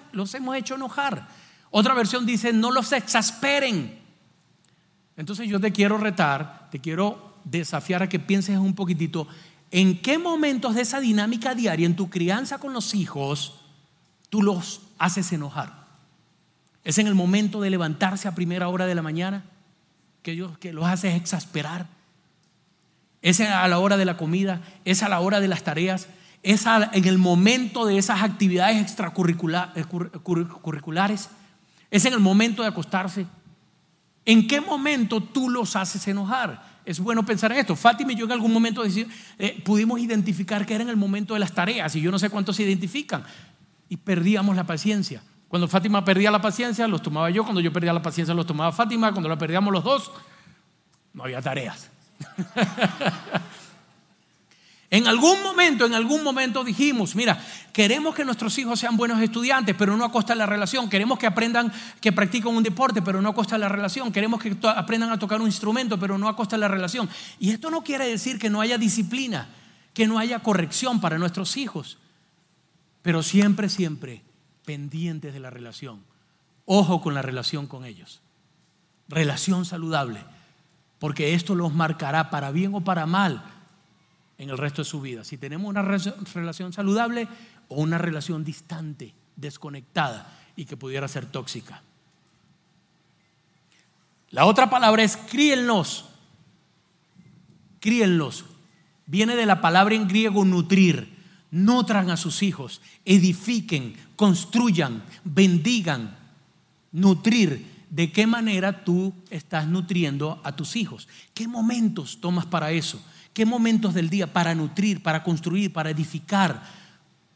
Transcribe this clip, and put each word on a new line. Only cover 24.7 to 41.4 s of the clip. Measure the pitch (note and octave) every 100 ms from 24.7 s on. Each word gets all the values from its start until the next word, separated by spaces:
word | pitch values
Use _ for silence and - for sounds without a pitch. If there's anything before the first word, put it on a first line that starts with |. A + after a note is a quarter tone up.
| -
¿Es | F3+ F#3+
a | G#3
la | F3+
hora | F#3+ G#3
de | G3
las | E3+
tareas? | E3 D3+ F#3 F#3 - - - _
¿Es | F#3+ G#3+ A3+
a, | A3+ G#3+
en | G3+ F#3
el | F#3
momento | F3+ F3 G3+ B3+ A#3+ A#3+ G#3+
de | G3
esas | F#3+ F#3+
actividades | G#3+ - G3 F3+ G3 A3
extracurricula-, | G#3 - E3+ - E3+ E3+ D#3+ E3+ F3+ E3
eh, |
cur-, | - F3 F3 D#3+
cur-, | - E3+ E3+ -
curriculares? | E3 D3 D#3+ E3 G3+ G#3 - - - _ _ _ -
¿Es | G#3
en | B3+
el | A3+
momento | F#3+ G3+ A#3 A3
de | A3
acostarse? | F3+ D3+ F#3+ F#3 G3 F3 - - _ _ _ _ _ _ _ A3+
¿En | A3+ A3+
qué | C#4+
momento | D4+ D4 D4 C#4 G#3+ A3
tú | - C4+ B3+
los | A#3+ A3 G3
haces | F#3 G3+ G3+
enojar? | G3+ G3 B3+ G3+ A#2 - -
Es | - D#3+
bueno | G#3 A3+
pensar | G#3+ G#3 A3
en | C4+
esto. | A3 D#3
Fátima | A#3 A#3+ C4+
y | A#3
yo | A3+
en |
algún | A#3+ A3+
momento | A3+ A#3 A#3
decí-, | G#3+ F#3+ A3+ - - -
eh, | G3+ -
pudimos | F#3+ G#3 A3+ A#3+
identificar | A#3 G#3+ G3 E3 F#3+ G#3 G#3
que |
era | A3
en | A#3+
el | A3
momento | G3+ G3+ G#3
de | G#3+